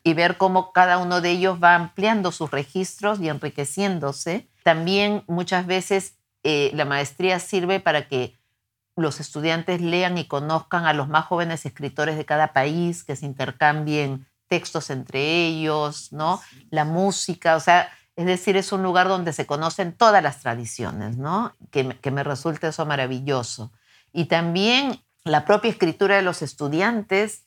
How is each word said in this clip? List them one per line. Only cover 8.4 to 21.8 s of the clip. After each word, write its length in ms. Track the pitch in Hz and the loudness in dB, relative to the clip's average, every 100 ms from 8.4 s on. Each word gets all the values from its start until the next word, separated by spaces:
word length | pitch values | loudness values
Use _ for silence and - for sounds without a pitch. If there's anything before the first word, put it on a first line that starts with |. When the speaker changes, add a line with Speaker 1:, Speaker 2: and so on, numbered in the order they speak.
| _ _ _ _ _ - | _ _ _ _ _ -4
Speaker 1:
los 240 | 160 - | -2 -4
estudiantes 600 | 151 151 160 165 165 180 | -10 -4 -2 0 -2 -2
lean 360 | 170 175 180 175 | 0 0 0 -2
y 80 | - | -4
conozcan 600 | 143 147 160 - 175 165 | -4 -2 -2 -2 0 2
a 80 | |
los 140 | 151 139 | 0 2
más 180 | 156 156 | 0 2
jóvenes 400 | 175 170 165 147 | 0 -2 -4 -8
escritores 520 | - 139 135 151 156 | -10 -8 -2 -2 -2
de 80 | 147 | -2
cada 280 | 151 151 | 0 0
país, 500 | 131 135 165 175 170 | 0 0 0 -2 -4
que 120 | - 139 | -8 -8
se 100 | 143 | -8
intercambien 1000 | 135 135 - 151 151 151 151 139 135 135 _ - | -6 -6 0 2 2 0 0 -2 -4 -12 _ -4
textos 420 | 175 - 160 - | -4 -2 -8 -6
entre 560 | 135 - 135 147 170 170 | -8 -6 -2 0 2 0
ellos, 640 | 160 156 151 147 147 - | 0 -2 0 -2 -6 -12
¿no? 300 | 143 156 190 - | -4 -2 -2 -6
Speaker 2:
Sí. 180 | - - | -20 -6
Speaker 1:
La 120 | 156 151 | -2 0
música, 720 | 165 196 - - 175 170 160 | 2 0 0 -4 -2 2 2
o 40 | |
sea, 300 | - 175 - - _ - | 4 4 2 -8 _ -4
es 100 | 175 | -2
decir, 300 | 180 196 190 | 0 2 0
es 140 | 190 | 0
un 100 | 190 | -2
lugar 260 | 185 180 185 | 2 2 2
donde 240 | 190 165 | 2 -2
se 120 | 147 143 | -4 -4
conocen 460 | 147 160 - 175 | -2 -2 -2 -4
todas 300 | - 226 202 | 4 6 6
las 160 | 151 135 | 4 -2
tradiciones, 800 | 123 117 117 - 104 - 104 120 | -6 -6 -6 -8 -6 -6 -6 -6
¿no? 360 | 143 190 233 - - | -2 -2 -4 -8 -6
Que 140 | 147 | -2